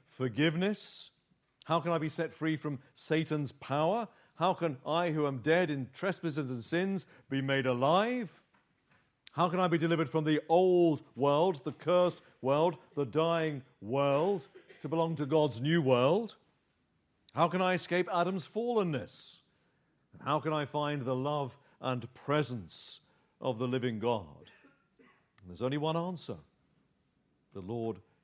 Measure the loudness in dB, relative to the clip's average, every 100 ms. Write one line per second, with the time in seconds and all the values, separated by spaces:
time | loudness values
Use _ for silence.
0 | _ -6 -4 2 0 2 -2 -2 -8 -16
1 | -18 _ _ _ _ _ -4 -2 0 -2
2 | -2 -4 -6 -4 -4 -2 -4 -8 -10 -16
3 | -2 -2 0 -2 -4 -8 -4 0 0 0
4 | -4 _ _ -2 0 0 -2 -4 -2 0
5 | 0 0 -2 0 2 2 2 -2 -6 -6
6 | -6 -4 -4 -4 -4 -6 -4 -2 -2 -4
7 | -8 -18 -8 -4 0 0 2 2 4 4
8 | 2 -2 -6 -12 _ _ _ _ _ _
9 | _ _ -8 0 0 2 2 2 2 2
10 | 0 0 2 0 4 4 6 6 6 2
11 | -4 -2 2 4 2 0 -6 -6 2 4
12 | 4 0 -10 _ 0 2 2 0 -6 -6
13 | -2 0 2 2 0 -4 -10 _ -4 0
14 | 2 2 2 -2 -6 -20 -20 -14 -4 0
15 | 0 -2 0 4 2 0 0 2 4 6
16 | 6 2 0 -10 _ _ _ _ _ _
17 | _ _ _ 0 0 2 0 0 0 -2
18 | 0 0 0 -2 -6 -6 -2 0 0 -2
19 | -6 -14 -20 -20 _ _ _ _ _ _
20 | _ -10 -2 -2 0 -2 -2 -2 -2 -4
21 | -4 -2 -2 -4 -6 -10 _ _ -6 -6
22 | -8 -10 -2 -2 -2 -6 -12 -14 -14 -16
23 | _ _ _ _ -6 -4 -2 -2 -2 -2
24 | -2 -2 -6 -18 -20 -20 _ _ _ _
25 | _ _ _ _ -18 -6 -2 -2 -2 -2
26 | -4 -8 -10 -12 -16 _ _ _ _ _
27 | _ _ _ _ _ -14 -10 -6 -6 -8
28 | -14 _